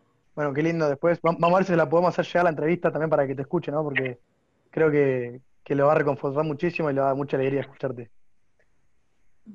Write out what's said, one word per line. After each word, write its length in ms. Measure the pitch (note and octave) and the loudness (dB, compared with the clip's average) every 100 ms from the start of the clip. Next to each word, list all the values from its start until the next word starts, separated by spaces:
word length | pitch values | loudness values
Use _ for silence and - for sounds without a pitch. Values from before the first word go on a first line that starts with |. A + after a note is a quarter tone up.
| _ _ _ | _ _ _
Bueno, 200 | - D3 | -6 -4
qué 100 | C3+ | -2
lindo. 240 | E3 E3+ D3+ | -2 0 0
Después 320 | C3+ E3 E3+ | 0 0 0
va-, 160 | E3 E3+ | 0 2
vamos 160 | E3 | 2
a 40 | F#3 | 2
ver 80 | F#3 | 2
si 100 | E3+ | 2
la 140 | D3 | 2
podemos 200 | D#3+ F3 | 2 2
hacer 120 | - E3 | 0 0
llegar 180 | F3 F3 | 2 2
la 60 | |
entrevista 400 | D3 D3+ F3 E3+ | 0 0 0 0
también 180 | D3+ D#3+ | -2 0
para 180 | D3+ C#3 | 0 0
que 80 | C3+ | -4
te 60 | |
escuche, 300 | C3+ F3 D3+ | -4 -4 -2
¿no? 120 | D3 | -4
Porque 360 | D3+ C3 C3 B2 _ _ _ _ _ | -2 -2 -4 -6 _ _ _ _ _
creo 180 | - D#3+ | 0 2
que, 520 | D3 C#3 B2+ A#2+ B2 - _ | 4 2 0 -4 -10 -20 _
que 120 | - C#3+ | -4 2
lo 120 | C#3 | 4
va 40 | |
a 40 | D#3 | 4
reconfortar 480 | D3 C#3 D3 C#3 D#3 | 2 -2 -2 -2 -2
muchísimo 440 | C#3 F3 E3 D#3 | -2 -4 -2 -2
y 40 | |
le 80 | C3+ | 0
va 60 | C3+ | 0
a 20 | |
dar 80 | C3+ | 0
mucha 180 | C#3+ C#3+ | -2 -2
alegría 240 | C3 C3+ | 0 -2
escucharte. 480 | B2+ - C#3 A#2+ A#2 - - _ _ _ _ _ _ _ _ _ _ _ - | -4 -8 -8 -8 -14 -20 -20 _ _ _ _ _ _ _ _ _ _ _ -20